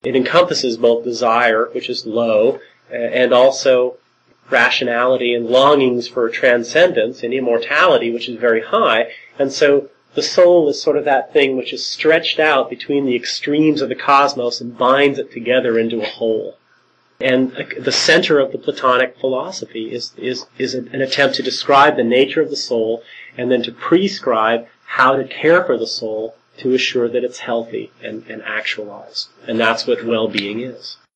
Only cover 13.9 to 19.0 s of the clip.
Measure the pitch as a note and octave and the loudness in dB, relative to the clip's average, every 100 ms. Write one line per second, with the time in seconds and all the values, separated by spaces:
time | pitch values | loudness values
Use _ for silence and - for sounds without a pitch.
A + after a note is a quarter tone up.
13.9 | B2+ - C#3 C#3+ B2+ A#2+ - A#2+ A#2+ B2+ | -4 2 4 4 0 -4 -4 -12 -2 2
14.9 | C3+ C#3+ C3+ - A#2+ A#2 C3 B2 A2+ A2+ | 4 2 0 -8 -10 0 0 2 0 0
15.9 | A#2 G#2 - A2+ A2 F#2 - _ _ _ | -4 -6 -4 -2 -2 -4 -14 _ _ _
16.9 | _ _ _ C3 C3 C3 - - - C3 | _ _ _ 0 0 0 -4 -12 -6 -4
17.9 | C3 - D#3+ F3 D3 C3 C3 - C#3 C3 | 0 2 2 4 2 2 -4 -8 -2 0
18.9 | B2 | 2